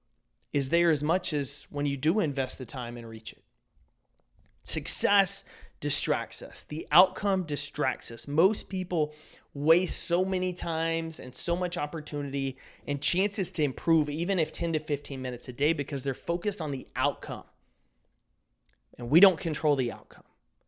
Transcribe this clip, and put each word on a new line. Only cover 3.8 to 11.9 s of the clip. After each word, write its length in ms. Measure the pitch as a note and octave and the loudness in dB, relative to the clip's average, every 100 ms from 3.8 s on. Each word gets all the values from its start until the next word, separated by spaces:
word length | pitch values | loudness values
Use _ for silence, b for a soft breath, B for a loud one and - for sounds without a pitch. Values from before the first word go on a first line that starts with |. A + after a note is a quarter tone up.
| _ _ _ _ _ _ - _ | _ _ _ _ _ _ -20 _
Success 800 | - D#3+ C#3+ - A3 G3+ F#3+ - - B B _ | 0 2 4 4 4 4 4 0 -2 B B _
distracts 600 | D3 - - B2+ A#2 - | 0 0 2 0 -2 -6
us. 220 | - - | -6 -12
The 240 | - D#3 - | -8 -8 2
outcome 540 | D#3 F#3 - G3+ F#3+ | 6 6 4 0 0
distracts 680 | D#3+ D3 - - C3+ - - | 0 -4 -4 -2 -2 -2 -6
us. 160 | A#2 - | -8 -2
Most 420 | D3 F#3 A3 - | 4 4 4 -4
people 440 | F#3+ F3+ E3+ D3+ B B B B | -6 -2 0 0 B B B B
waste 500 | C#3+ D3 E3+ F#3 - - | -4 4 6 4 0 0
so 180 | E3+ | 0
many 300 | F#3+ F#3 F#3 | 2 0 -2
times 680 | F3+ F3 D#3+ E3 E3 E3 D#3+ | -4 -4 -2 -2 -2 -4 -6
and 160 | B2+ - | -10 -6
so 200 | - F3 | -2 0
much 220 | F3+ F3 | 0 -2
opportunity 800 | D3 | -4